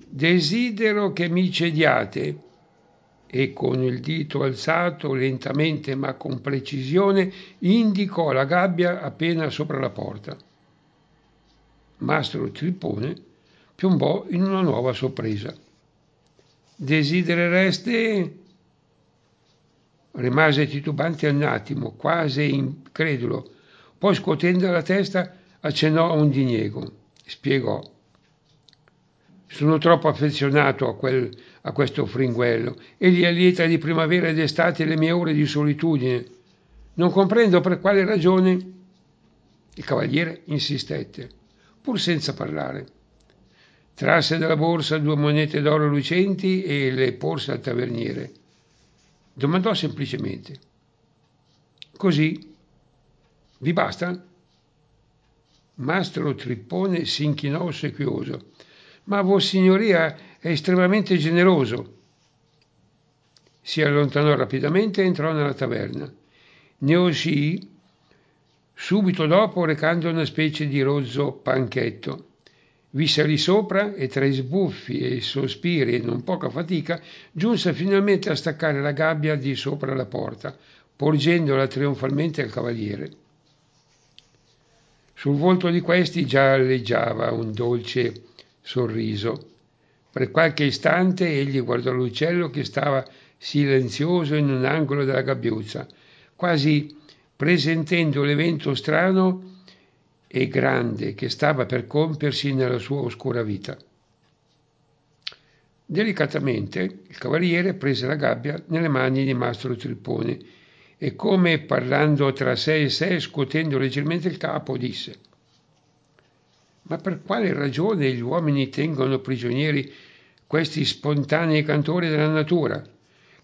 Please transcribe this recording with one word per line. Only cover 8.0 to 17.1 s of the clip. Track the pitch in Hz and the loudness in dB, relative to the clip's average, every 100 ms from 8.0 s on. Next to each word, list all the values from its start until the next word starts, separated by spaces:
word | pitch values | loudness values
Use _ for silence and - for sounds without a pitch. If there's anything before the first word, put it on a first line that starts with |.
| 190 170 156 | 0 0 2
la | 135 139 | 2 2
gabbia | 175 190 170 175 180 | 2 2 2 0 0
appena | 143 - 165 165 156 | -6 -4 -2 0 -2
sopra | - 151 139 | -4 -4 -4
la | 127 | -4
porta. | - - 104 - - _ _ _ _ _ _ _ _ _ _ _ _ _ _ _ _ | -6 -10 -10 -14 -16 _ _ _ _ _ _ _ _ _ _ _ _ _ _ _ _
Mastro | 120 156 123 - - | -2 -2 -2 -6 -8
Tripone | 101 160 180 - 104 131 180 - _ _ _ _ | -4 -6 -4 -6 -6 -6 -8 -16 _ _ _ _
piombò | - 190 160 143 190 359 | -2 2 4 2 0 -2
in | 175 | -2
una | 190 190 | 0 2
nuova | 175 117 127 | 0 0 -2
sorpresa. | 117 131 - 113 104 113 - _ _ _ _ _ _ _ _ _ _ _ - | -2 -4 -4 -4 -4 -8 -14 _ _ _ _ _ _ _ _ _ _ _ -10
"Desiderereste?" | 139 156 143 | 0 0 2